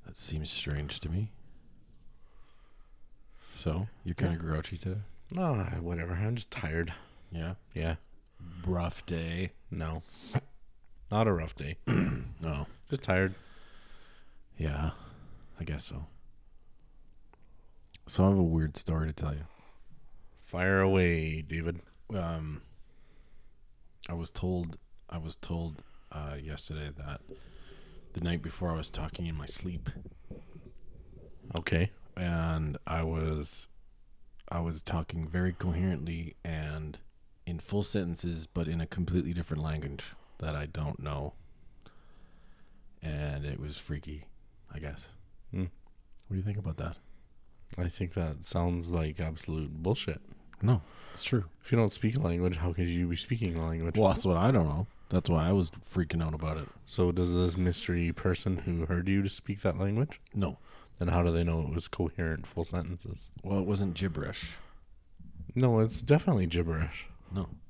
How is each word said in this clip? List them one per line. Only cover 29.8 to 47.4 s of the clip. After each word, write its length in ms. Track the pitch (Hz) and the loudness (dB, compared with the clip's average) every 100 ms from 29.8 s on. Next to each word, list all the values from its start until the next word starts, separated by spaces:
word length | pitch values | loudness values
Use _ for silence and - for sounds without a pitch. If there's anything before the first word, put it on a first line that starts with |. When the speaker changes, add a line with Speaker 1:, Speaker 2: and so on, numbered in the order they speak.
| - - - - - - - 160 151 - - - - - - - - 85 | -6 -8 -12 -16 -14 -14 -14 -16 -16 -16 -14 -16 -18 -20 -18 -18 -6 -4
Speaker 2:
Okay. 320 | - 82 98 - - - | 2 4 2 -2 -14 -4
Speaker 1:
And 580 | 90 82 82 80 76 69 - | 0 2 2 2 0 -4 -2
I 160 | 82 | 0
was, 640 | 80 80 78 76 73 - - - - - - - - - - | 0 0 0 0 -4 -8 -10 -14 -20 -20 -20 -20 -18 -18 -6
I 100 | 85 | -2
was 200 | 82 78 | -2 -4
talking 460 | - 85 80 85 78 | -2 -2 -2 -4 -2
very 260 | 87 90 | 2 0
coherently 840 | 85 90 85 92 85 80 82 82 - | 2 0 2 2 0 -2 -4 -6 -8
and 540 | 85 80 76 76 76 - - - - - - | -6 -4 -4 -4 -6 -10 -16 -20 -20 -16 -8
in 140 | 82 | -6
full 240 | - 104 | -2 0
sentences, 640 | 101 104 87 82 87 82 76 | 2 0 0 -2 -2 -4 -4
but 200 | - 80 | -2 0
in 140 | 82 | 0
a 60 | 82 | -2
completely 440 | - 85 90 - | -2 2 2 2
different 280 | 85 82 78 | -2 -2 -2
language 540 | 78 78 71 71 - - - - | 0 -2 -4 -8 -10 -14 -20 -6
that 160 | 78 73 | -4 -4
I 100 | 76 | -4
don't 340 | 80 73 - | -4 -4 -4
know. 340 | 71 71 73 - - - - - - - - - - - - - - - - - | -4 -4 -4 -8 -20 -20 -20 -20 -20 -20 -20 -20 -20 -20 -20 -20 -20 -20 -20 -10
And 440 | 80 73 73 71 71 | -6 -4 -4 -4 -4
it 140 | 69 | -6
was 180 | 73 71 | -8 -8
freaky, 480 | - 73 78 76 - - - - - | -6 -6 -6 -12 -12 -18 -20 -20 -14
I 60 | 69 | -10
guess. 300 | 76 67 - - - - - | -8 -10 -14 -18 -20 -18 -8
Speaker 2:
Hmm. 100 | 95 | -4
Speaker 1:
What 680 | 90 - - - - - - | -4 -6 -20 -20 -20 -20 -6
do 40 | 95 | -4
you 60 | |
think 140 | 98 104 | -2 -4
about 200 | 95 78 | -4 -4
that? 200 | 78 - - - - - | -6 -8 -14 -20 -20 -20